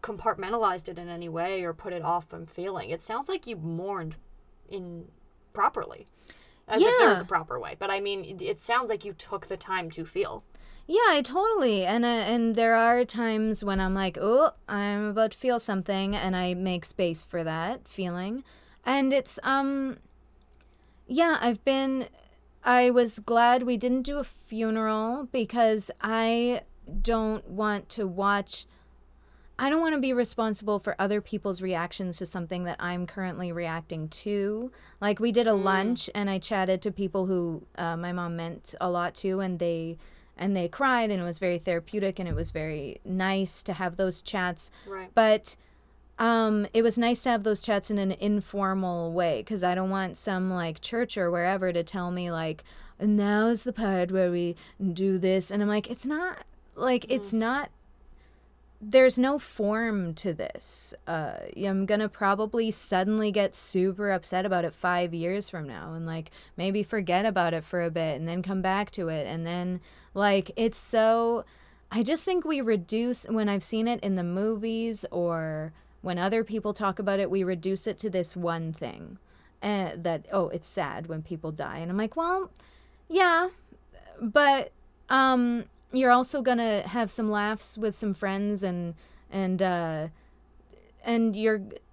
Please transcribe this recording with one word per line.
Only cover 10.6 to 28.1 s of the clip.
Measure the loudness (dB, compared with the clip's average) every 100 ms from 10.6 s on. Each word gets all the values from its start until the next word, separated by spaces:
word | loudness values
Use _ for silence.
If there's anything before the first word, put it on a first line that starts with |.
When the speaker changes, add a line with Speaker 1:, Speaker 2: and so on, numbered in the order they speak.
| -20 -20 0
Speaker 2:
Yeah, | 4 6
I | 4
totally. | 2 2 2 4 2 2 2
And, | 2
uh, | 2
and | 0 0 2 2 4
there | 4
are | 6 6 4 2
times | 0 0 0 0 0
when | -2 0
I'm | 0
like, | 0 0 0
"Oh, | 2 6 4 2 -6
I'm | -2 -2 -2 -2
about | 0 0
to | 0
feel | 0 0
something," | 0 -2 0 -2 0
and | -2 -2 0
I | 0
make | 0 -2 -2
space | -6 -2 0 0
for | -6 -4
that | -4 -2 -4 -6 -10
feeling. | -6 -4 -4 -4 -6 -10 -20 _ -10
And | 0 2 4
it's, | 2 0 -4
um, | 0 2 2 0 -4 -6 -14 _ _ _ _ _ _ _ _ _ _
yeah, | 2 2 4
I've | 2 0
been, | 0 2 2 -2 -4 -12 -20 _ _ _
I | 4 6 6
was | 6 4 0
glad | 0 4 6 6
we | 4 0
didn't | 2 0
do | 0 -4
a |
funeral | -6 -10 -12 -4 0 0 0 0 -2 -4 -4
because | -4 -2 4 4 4 -2 -6
I | -2 0 2 2 2 0 -6 -20 -6 -2
don't | 2 2 2 -2 -6
want | -2 -2 -2 -6
to | -6
watch, | -4